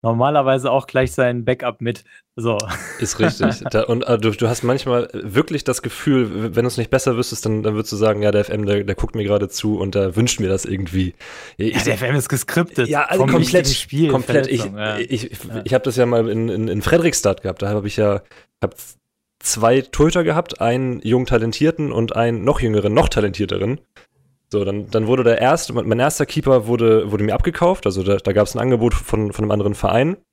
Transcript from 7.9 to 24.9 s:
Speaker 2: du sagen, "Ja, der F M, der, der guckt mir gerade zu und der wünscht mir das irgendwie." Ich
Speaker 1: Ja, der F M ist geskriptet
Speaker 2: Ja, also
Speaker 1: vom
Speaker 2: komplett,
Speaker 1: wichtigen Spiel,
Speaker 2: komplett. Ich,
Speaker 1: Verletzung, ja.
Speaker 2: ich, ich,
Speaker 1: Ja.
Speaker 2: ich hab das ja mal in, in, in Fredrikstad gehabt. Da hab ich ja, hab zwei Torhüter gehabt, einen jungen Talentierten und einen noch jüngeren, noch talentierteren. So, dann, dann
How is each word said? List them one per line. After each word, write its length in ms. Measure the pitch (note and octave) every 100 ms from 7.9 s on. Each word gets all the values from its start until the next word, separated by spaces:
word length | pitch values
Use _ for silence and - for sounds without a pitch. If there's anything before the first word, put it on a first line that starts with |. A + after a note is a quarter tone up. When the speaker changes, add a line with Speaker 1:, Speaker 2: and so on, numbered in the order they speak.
Speaker 2:
du 40 | G#2
sagen, 240 | A2 G#2
"Ja, 100 | G#2
der 80 | G#2
F 80 | G#2
M, 180 | A2 G2+
der, 160 | G2+
der 120 | G2 G2
guckt 180 | -
mir 80 | A2+
gerade 260 | G2+ G#2 G2+
zu 300 | - G#2+ G#2
und 160 | F#2+
der 220 | G2+ G2 F2+
wünscht 240 | A#2+ -
mir 80 | F#2+
das 160 | F#2+
irgendwie." 500 | - F#2+ F2+ F#2 F#2 - - - - -
Ich 200 | G#2+ A2
Speaker 1:
Ja, 80 |
der 100 | G#2
F 80 | G#2+
M 140 | B2 C#3+
ist 120 | -
geskriptet 600 | C3 - - F3 - A#2+
Speaker 2:
Ja, 160 | D3
also 180 | C#3+ F#3
Speaker 1:
vom 80 | C#3
Speaker 2:
komplett, 360 | B2+ - F3+ C3+
Speaker 1:
wichtigen 140 | -
Spiel, 300 | - C#3 D#3+
Speaker 2:
komplett. 380 | B2+ B2 D3+ C3+
Ich, 140 | C3+
Speaker 1:
Verletzung, 160 | G#2 G2+
ja. 200 | G#2+ G#2+
Speaker 2:
ich, 320 | A#2 A#2+ A#2
ich, 140 | -
Speaker 1:
Ja. 160 | - A2
Speaker 2:
ich 100 | G2
hab 120 | B2+
das 100 | C3
ja 120 | A#2+ A#2+
mal 220 | A#2 A2+
in, 200 | G#2+ A2+
in, 180 | G2 A2
in 160 | G2
Fredrikstad 600 | - E3 E3 - G2+ F#2+
gehabt. 200 | F#2+ F2+
Da 60 | G2+
hab 160 | G#2+
ich 120 | G2+ G#2+
ja, 260 | G#2 G2+ - - _ _
hab 140 | - - - - _ _ _ _
zwei 440 | - A2 A2+ C3
Torhüter 420 | C3+ - D3+ F3
gehabt, 360 | E3 D#3+ F3 -
einen 400 | A2+ B2 C3 B2
jungen 240 | A2 B2 B2+
Talentierten 680 | A#2+ A#2 - D3+ D#3+ D3
und 240 | - A2+ -
einen 260 | A#2 A#2
noch 180 | G2+ D3
jüngeren, 320 | A#2+ G#2+ G2+
noch 160 | A2 D#3+
talentierteren. 680 | - G#2 F#2+ G2+ F#2+ G2+ C#3+ _ _ _ _ _ _ _
So, 140 | G#2
dann, 240 | G2 G2+
dann 180 | G#2